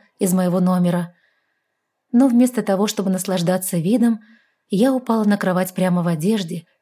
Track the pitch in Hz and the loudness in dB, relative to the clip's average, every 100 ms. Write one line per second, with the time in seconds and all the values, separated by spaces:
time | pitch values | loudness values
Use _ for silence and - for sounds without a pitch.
0 | _ - 190 180 180 180 185 180 175 175 | _ -6 -2 0 0 0 0 2 0 -2
1 | 170 _ _ _ _ _ _ _ _ _ | -4 _ _ _ _ _ _ _ _ _
2 | _ 240 269 240 247 240 202 190 214 - | _ 2 4 4 2 0 -2 0 -2 -2
3 | 190 185 190 185 170 185 - 175 165 240 | -2 -2 -2 -2 0 -2 -2 -4 0 2
4 | 233 220 _ _ _ _ - 190 254 262 | 2 0 _ _ _ _ -4 0 2 0
5 | 254 226 208 202 190 180 185 185 185 180 | -2 0 2 0 0 -2 -2 -2 0 0
6 | 170 165 175 220 170 165 - _ | 0 -2 -2 -2 -4 -10 -14 _